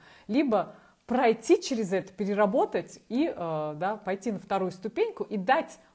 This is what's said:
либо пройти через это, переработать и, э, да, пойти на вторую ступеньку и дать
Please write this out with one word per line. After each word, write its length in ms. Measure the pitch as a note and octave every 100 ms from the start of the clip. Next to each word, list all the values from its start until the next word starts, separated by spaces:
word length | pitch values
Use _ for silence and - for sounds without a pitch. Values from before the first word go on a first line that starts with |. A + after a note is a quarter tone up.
| - - -
либо 480 | A#3+ C#4+ G#3 E3 - - _ -
пройти 560 | B3 B3 A3+ - F#4
через 300 | - A#3 G3
это, 200 | F#3+ -
переработать 880 | - G3+ G3+ G#3 B3 F#4 G#3 E3 - -
и, 240 | A#3 D#4+
э, 400 | - E3+ D#3 D3+ D3+
да, 180 | F#3 G#3+
пойти 340 | F#3 G3 A#3+
на 60 | G3
вторую 340 | - G3 F#3
ступеньку 520 | F#3 A3 D#4+ A4+ -
и 140 | - G#3
дать 400 | F#3 D4 D#4+ - _